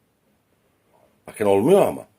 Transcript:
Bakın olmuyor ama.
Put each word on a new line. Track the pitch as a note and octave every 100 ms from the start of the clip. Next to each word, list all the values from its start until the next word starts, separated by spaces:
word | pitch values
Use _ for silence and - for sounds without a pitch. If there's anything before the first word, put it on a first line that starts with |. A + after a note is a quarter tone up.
| _ _ _ _ _ _ _ _ _ _ _ _ -
Bakın | - G#2
olmuyor | G2 B2+ G3
ama. | A#2+ C2+ -